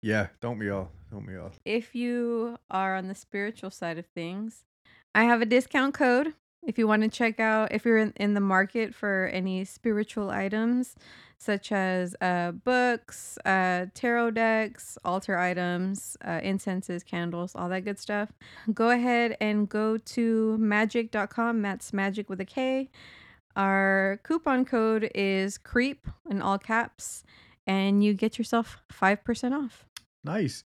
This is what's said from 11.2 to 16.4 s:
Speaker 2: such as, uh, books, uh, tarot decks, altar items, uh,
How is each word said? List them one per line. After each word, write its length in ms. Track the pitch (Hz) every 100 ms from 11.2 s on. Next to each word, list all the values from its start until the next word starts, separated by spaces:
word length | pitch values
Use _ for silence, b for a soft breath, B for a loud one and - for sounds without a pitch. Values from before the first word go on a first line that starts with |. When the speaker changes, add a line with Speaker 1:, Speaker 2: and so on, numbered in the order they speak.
| B B
Speaker 2:
such 340 | - 202 -
as, 420 | 202 190 185 180 185
uh, 320 | 185 180 175
books, 840 | 175 - 254 247 233 - - - - -
uh, 400 | 190 180 180 185
tarot 380 | - 247 240 233
decks, 680 | 226 226 220 220 - - -
altar 340 | - 185 - 185
items, 760 | 180 180 180 175 185 196 - -
uh, 180 | - 165